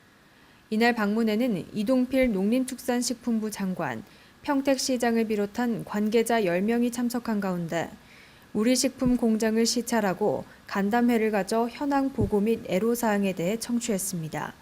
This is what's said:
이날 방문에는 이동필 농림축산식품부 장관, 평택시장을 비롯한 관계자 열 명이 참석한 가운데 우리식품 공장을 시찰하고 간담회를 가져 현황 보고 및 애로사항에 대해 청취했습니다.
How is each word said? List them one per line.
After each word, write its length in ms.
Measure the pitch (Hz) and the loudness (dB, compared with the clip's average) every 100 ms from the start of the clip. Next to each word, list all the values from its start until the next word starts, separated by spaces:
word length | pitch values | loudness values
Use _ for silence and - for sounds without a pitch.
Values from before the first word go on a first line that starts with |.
| - _ _ - - - _ | -20 _ _ -20 -20 -20 _
이날 240 | 214 233 | 2 2
방문에는 720 | 240 202 220 220 214 254 185 - | 4 2 2 2 2 0 -2 -4
이동필 600 | 202 208 262 254 262 254 | -4 0 2 2 2 2
농림축산식품부 1200 | 196 196 247 254 254 - 240 247 247 - 226 214 | 2 2 2 0 -4 -2 -2 -2 -4 -2 -2 -2
장관, 500 | 208 196 180 151 113 - - - - | -4 -4 -4 -4 -6 -10 -20 -20 -10
평택시장을 840 | - 277 269 269 - 254 240 226 220 | -2 0 2 0 0 0 2 2 0
비롯한 560 | 214 202 220 247 226 | 0 -2 -2 -2 -2
관계자 600 | - 208 214 226 226 233 | -4 -2 0 2 2 2
열 180 | 196 175 | 2 2
명이 280 | 202 240 240 | 0 0 0
참석한 500 | 240 240 240 233 214 | 0 -2 -2 -2 -2
가운데 480 | 196 180 165 165 - - - - - - - | -2 -2 -2 -4 -4 -8 -20 -20 -20 -20 -8
우리식품 640 | 208 220 254 262 - 254 247 | 0 2 2 0 0 0 2
공장을 480 | 233 220 220 220 | 2 2 2 2
시찰하고 800 | 233 247 233 233 202 175 208 131 - - - | 2 0 0 0 0 2 0 0 -4 -16 -6
간담회를 640 | 202 196 240 240 233 220 | -2 0 2 4 2 2
가져 380 | 214 190 226 240 | 0 0 0 -2
현황 420 | - 294 277 269 | -4 -2 0 0
보고 280 | 269 202 208 | 0 0 2
및 240 | 208 233 - | 2 0 -2
애로사항에 640 | 185 220 233 226 202 196 | 0 0 2 2 2 0
대해 240 | 180 - 302 | 0 -2 -2
청취했습니다. 960 | - 240 - 196 - 175 160 151 151 - | -2 -4 -2 -2 -2 -6 -6 -6 -8 -10